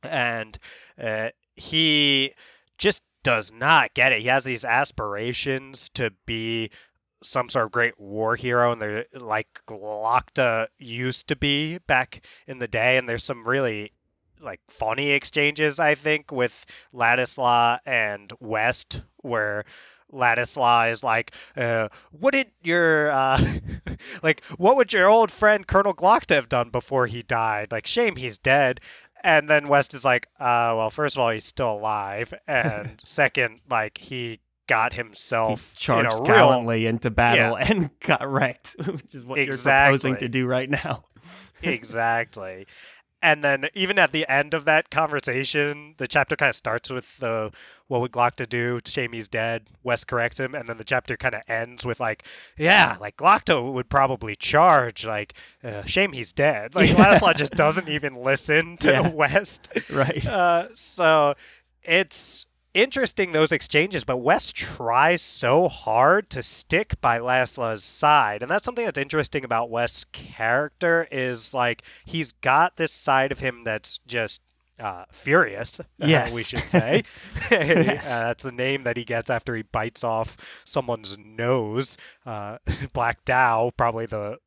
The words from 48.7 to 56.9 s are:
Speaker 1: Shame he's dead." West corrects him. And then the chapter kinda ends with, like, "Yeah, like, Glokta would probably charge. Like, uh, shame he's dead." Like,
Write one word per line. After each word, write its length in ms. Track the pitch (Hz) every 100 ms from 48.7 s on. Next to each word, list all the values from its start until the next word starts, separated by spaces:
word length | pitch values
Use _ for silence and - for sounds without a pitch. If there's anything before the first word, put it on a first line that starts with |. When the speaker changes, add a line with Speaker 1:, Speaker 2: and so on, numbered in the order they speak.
| 120 -
Speaker 1:
Shame 260 | - 120
he's 160 | 117 104
dead." 400 | 117 113 113 107 _
West 260 | 123 120 -
corrects 320 | 123 117 -
him. 140 | 131
And 120 | 143 117
then 120 | 113
the 60 |
chapter 340 | 110 127 - 120
kinda 240 | 131 107 -
ends 340 | 113 120 123
with, 160 | 123 117
like, 240 | 117 107 - - - -
"Yeah, 400 | 156 202 147 113
like, 200 | 104 -
Glokta 420 | 160 214 - 156 123
would 160 | 131 123
probably 460 | 139 135 123 110 101
charge. 680 | - 147 180 151 120 -
Like, 300 | 110 107 104 - - _
uh, 220 | 123 104
shame 280 | 98 - 196
he's 180 | 135 113
dead." 420 | - 143 117 110
Like, 140 | - -